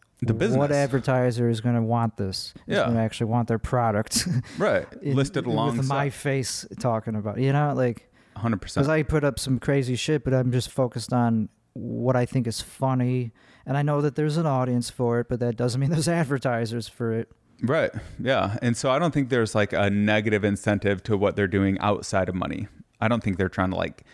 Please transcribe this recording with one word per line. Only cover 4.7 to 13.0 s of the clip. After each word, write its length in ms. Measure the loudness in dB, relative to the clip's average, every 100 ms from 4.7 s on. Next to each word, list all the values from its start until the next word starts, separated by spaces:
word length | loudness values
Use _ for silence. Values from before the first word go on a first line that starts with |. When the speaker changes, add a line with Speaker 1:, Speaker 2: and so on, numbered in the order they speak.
| 0 -2 -6
Speaker 2:
in, 120 | -2 0
Speaker 1:
Listed 320 | 0 -2 -2
Speaker 2:
with 80 | 0
Speaker 1:
alongside. 320 | 0 0 0 0
Speaker 2:
my 140 | -2
face 560 | -4 -2 -2 -2 -6 -10 -4
talking 360 | -2 0 -2 -4
about, 220 | -4 -2
you 140 | 0
know, 220 | 2 2 2
like, 300 | 0 -2 -10 _ _ -6
Speaker 1:
Hundred 260 | -2 -2
percent. 240 | -2 0 2
Speaker 2:
'cause 20 |
I 120 | 2
put 220 | 2 0 0
up 140 | 0
some 200 | -2 -2
crazy 380 | 0 0 0 -2
shit, 280 | 0 -2 2
but 80 |
I'm 200 | 0 2
just 180 | 0 0
focused 420 | -2 -2 -2 -2
on 380 | 0 2 2 0 -6 _ -12
what 420 | -8 -2 0 2
I 80 | 2
think 220 | 0 -2
is 160 | -4
funny. 720 | -8 -4 0 2